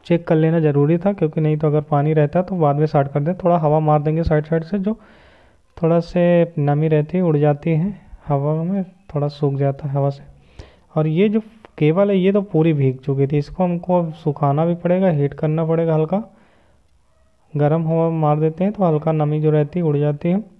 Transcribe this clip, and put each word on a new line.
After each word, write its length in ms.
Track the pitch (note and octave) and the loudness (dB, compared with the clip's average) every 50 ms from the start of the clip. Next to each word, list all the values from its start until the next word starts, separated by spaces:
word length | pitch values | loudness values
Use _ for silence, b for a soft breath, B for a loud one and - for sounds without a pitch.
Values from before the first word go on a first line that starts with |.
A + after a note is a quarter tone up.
| _ | _
check 220 | - F3 E3+ E3+ | -2 -2 -2 0
कर 80 | - F3 | 0 0
लेना 240 | D#3 D#3+ D#3+ E3 E3+ | 2 2 2 2 2
ज़रूरी 360 | D#3+ D3+ C#3+ C#3+ C#3+ D3 E3+ | 2 2 2 2 2 2 2
था, 160 | E3+ E3+ G3+ G3+ | 0 0 -2 -2
क्योंकि 280 | G3 - D#3 D3+ E3+ | 0 -2 -2 -2 -2
नहीं 160 | D#3 D3+ D#3 | 0 0 0
तो 100 | D3+ D#3 | 0 0
अगर 140 | D#3 D3 D3+ D3 | 0 0 0 -2
पानी 300 | - D3 C#3+ C#3+ D3+ D#3+ | 0 -2 0 0 2 2
रहता 280 | D#3 D3 C#3+ - F3 | 2 0 2 0 -2
तो 140 | F3+ F3+ G3 | -2 -2 -2
बाद 180 | F3+ D#3+ C#3+ C#3+ | 0 0 0 2
में 100 | D3 D#3 | 2 0
start 200 | D3+ - D3+ C#3 | 0 2 0 0
कर 120 | C#3+ - D3 | 0 -2 -4
दें। 140 | C#3+ D#3+ F#3 | -2 -2 -4
थोड़ा 220 | F#3 - F3 E3+ E3+ | -2 0 0 0 2
हवा 200 | D#3 D3 D3+ D#3 | 2 2 2 2
मार 200 | D#3 D3+ D3+ D3+ | 2 2 2 2
देंगे 220 | C#3+ D#3 D#3 D#3+ E3+ | 2 0 -2 -2 0
side 220 | - D#3+ D3+ D3+ | 0 0 0 0
side 180 | D3+ E3 E3 D#3+ | 0 -4 -4 -2
से, 160 | D#3+ - G#3 | -4 -6 -4
जो 180 | F#3 G3+ A3 - b b b b b b b b b b b b b _ _ | -2 -4 -4 -6 b b b b b b b b b b b b b _ _
थोड़ा 220 | - E3+ D#3+ E3+ E3+ | -2 0 2 2 2
से 520 | E3+ - - F3+ F3 F3 F3 E3+ E3+ E3+ E3+ D#3 | 0 0 0 0 2 4 4 4 2 2 0 -2
नमी 280 | C#3+ C#3+ C#3+ D3 D#3 | 0 0 0 0 2
रहती 300 | D#3+ D#3 D3+ D3+ D3+ - | 2 2 0 0 0 -2
है 60 | F#3 F#3 | -2 0
उड़ 140 | E3+ D3+ | 2 2
जाती 340 | D3 D3 D3 D3 C#3+ - E3+ | 2 2 2 2 0 0 -2
है 220 | E3 D#3 E3+ G3+ G3+ B B B B B - | 0 0 0 -2 -6 B B B B B -6
हवा 260 | - D3 C#3 C#3 D3 D#3 D#3+ E3 | -4 -2 -2 0 -2 -2 -2 -2
में, 200 | F3 G3 G3+ F#3 | -2 -4 -4 -4
थोड़ा 440 | F3 - _ _ _ - D3 C#3+ D3 | -6 -10 _ _ _ -4 -4 -4 -4
सूख 240 | D3 - D3+ C#3+ C#3 | -4 -2 -2 -2 0
जाता 320 | C3+ C#3+ C#3 C#3 C#3 - | 0 -2 -2 -2 -4 -8
है 60 | C#3+ C3+ | -6 -2
हवा 160 | C#3+ C#3 C#3 | -2 -2 -2
से। 120 | C#3 C#3 - - - B B B B B B B B B B B _ | -2 -6 -14 -20 -20 B B B B B B B B B B B _
और 120 | D#3+ D#3 | -2 -2
ये 200 | D#3+ D#3 E3 G3+ A3 | 0 2 2 2 2
जो 100 | G#3 A3+ G#3+ - - - _ - _ | 2 0 -4 -4 -20 -20 _ -20 _
केबल 320 | - D3+ D3+ D#3+ F#3 G3+ G3+ | 0 0 2 4 2 2 2
है 80 | G3+ | 2
ये 140 | F#3+ F3+ F#3+ | 2 2 2
तो 100 | G3 G#3 G3 | 2 2 -2
पूरी 300 | G3+ - D#3 D#3+ E3 D#3+ | 0 0 0 2 2 2
भीग 240 | C#3+ C#3 C3 C3 C3+ | 2 2 0 0 -2
चुकी 280 | - - C#3 C#3 C#3 | -4 -4 0 0 0
थी, 100 | C#3 D3+ | 0 0
इसको 260 | D3 C#3+ - - - F#3 | -2 -4 -4 -4 -4 -2
हमको 360 | F3+ F3 E3+ F3 - F3+ F3+ | -2 -2 -4 -2 0 0 0
अब 140 | E3+ D#3+ D#3 | 0 -2 -6
सुखाना 500 | - - D#3 C#3+ - C#3+ C#3 C#3 D3+ E3 | -6 -6 -6 -4 0 0 0 0 2 0
भी 100 | E3+ F3 | 0 -2
पड़ेगा, 320 | E3+ F3 F3 F3 F#3 F#3+ F#3 | -2 0 0 0 2 2 2
heat 240 | D#3 C#3+ C#3+ C#3 C#3 | 2 2 0 -2 -2
करना 300 | - - D#3 D#3 D#3+ E3 | -4 -2 -2 0 0 0
पड़ेगा, 280 | D#3+ E3 E3 E3 E3 D#3+ | 0 0 0 0 0 2
हल्का 300 | D#3 D#3 D#3 F#3 G3+ A3+ - b b b b b b b b b b b b _ _ _ _ _ _ _ _ _ _ _ _ - | 0 0 0 -2 -4 -4 -6 b b b b b b b b b b b b _ _ _ _ _ _ _ _ _ _ _ _ -4
गर्म 340 | D3 D3 C#3+ D3+ E3 E3 | -2 0 0 0 0 0
हवा 220 | D#3+ E3 E3 E3 E3 | -2 0 0 0 0
मार 280 | E3 D#3+ D#3 D3 D3+ D3+ | 0 0 0 0 2 2
देते 240 | D#3 D#3+ D#3 D#3+ F#3 | 0 -2 0 0 -4
हैं 100 | G3+ G#3 | -4 -2
तो 100 | G#3 G3 | 0 0
हल्का 260 | E3+ D#3 D3+ D3+ D#3+ D#3+ | 0 0 0 0 -2 0
नमी 260 | D#3 D3+ D3 D3+ D#3 | 0 0 0 -2 0
जो 100 | D3+ D#3 | 0 2
रहती 280 | D3+ D3+ D3 C#3+ - F3+ | 2 2 0 0 -2 -2
है 60 | E3+ | -2
उड़ 120 | D#3 C#3+ | 0 0
जाती 320 | C#3+ D3 D3 D3 D3 - F3 | 0 0 -2 -2 -2 -2 -2
है। 140 | F3+ G3 A3 - - _ | -2 -2 -4 -8 -18 _